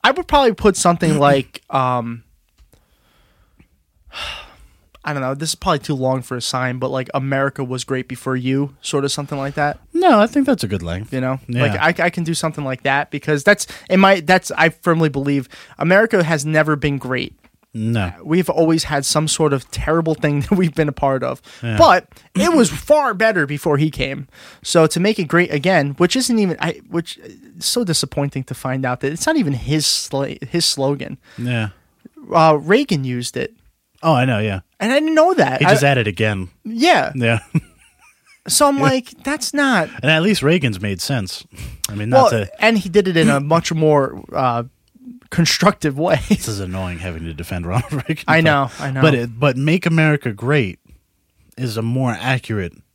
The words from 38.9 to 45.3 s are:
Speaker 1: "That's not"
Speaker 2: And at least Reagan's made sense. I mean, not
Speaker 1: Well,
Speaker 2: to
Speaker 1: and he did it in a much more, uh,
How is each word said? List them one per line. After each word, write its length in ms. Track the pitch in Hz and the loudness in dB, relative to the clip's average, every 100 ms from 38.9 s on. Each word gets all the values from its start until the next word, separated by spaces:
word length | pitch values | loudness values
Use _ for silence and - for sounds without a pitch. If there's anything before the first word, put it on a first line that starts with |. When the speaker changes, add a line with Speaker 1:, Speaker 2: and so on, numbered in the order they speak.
| 262 240 - | 0 -4 -10
Speaker 1:
"That's 300 | - 302 - | -6 -6 -4
not" 340 | 285 277 214 151 - | -2 2 0 -2 -4
Speaker 2:
And 80 | 135 | 0
at 120 | 160 | 2
least 200 | 185 202 | 2 2
Reagan's 360 | 139 175 135 92 | 2 2 0 -2
made 220 | 101 92 | -4 -4
sense. 460 | - 135 95 - - - - - - | -4 -4 -6 -12 -18 -16 -16 -14 -12
I 60 | |
mean, 160 | 104 107 | -8 2
not 200 | 262 240 | 4 4
Speaker 1:
Well, 140 | 117 | 2
Speaker 2:
to 180 | 98 - | -4 0
Speaker 1:
and 140 | 220 226 | 2 2
he 140 | 190 | 2
did 180 | 185 185 | 0 2
it 80 | 165 | 2
in 140 | 156 | 4
a 100 | 139 | 2
much 320 | 143 165 - | 2 0 0
more, 500 | 160 156 147 135 - - | 0 4 4 2 -6 -10
uh, 300 | - 131 120 120 _ _ _ 254 - _ | -2 -2 -2 -8 _ _ _ -20 -20 _